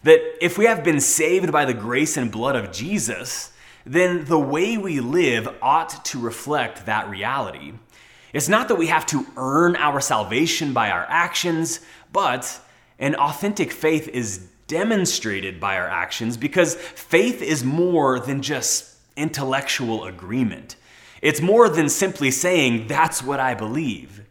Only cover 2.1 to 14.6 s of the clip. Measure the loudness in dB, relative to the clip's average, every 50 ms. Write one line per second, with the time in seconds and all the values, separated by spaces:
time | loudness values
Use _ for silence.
2.1 | 0 -2 -2 -2 -2 -2 -2 0 0 -2 -4 -6 -8 -10 -6 -2 -2 -2 -2 -4
3.1 | -6 -8 -8 -10 -10 -10 -10 -12 -18 -20 -20 -20 -20 -20 _ 0 2 4 4 4
4.1 | 2 -2 0 2 2 2 4 2 2 0 2 0 0 -2 -2 -2 -2 -2 -2 0
5.1 | 0 2 2 2 2 0 -2 -6 -8 -2 2 2 2 2 2 -2 -10 -10 -10 -8
6.1 | -8 -4 -6 -6 -6 -8 -6 -4 -2 -2 -2 -4 -6 -10 -4 -2 -2 -2 -2 -4
7.1 | -8 -6 -4 -4 -2 -4 -4 -6 -10 -12 -16 -16 -16 -18 _ _ _ -20 -20 -20
8.1 | -20 -20 -20 -8 -6 -4 0 2 2 2 2 2 2 2 2 2 2 0 0 0
9.1 | -4 -4 -4 -4 -8 -6 -4 0 2 4 4 4 2 2 0 0 0 0 -2 0
10.1 | 0 0 0 0 0 0 0 0 0 -2 -4 -2 0 0 2 2 0 -2 -2 0
11.1 | 0 0 0 0 -2 -4 -2 -2 -2 -2 -2 -4 -6 -8 -12 -20 -20 -20 -20 _
12.1 | -2 0 0 0 -2 -2 -6 -10 -12 -14 -18 -20 _ _ _ _ _ _ -2 -2
13.1 | 0 0 0 -2 0 -2 -4 -4 -2 -2 -4 -4 -4 -2 0 0 0 0 -2 -4
14.1 | -6 -6 -4 -4 -8 -10 -14 -20 _ _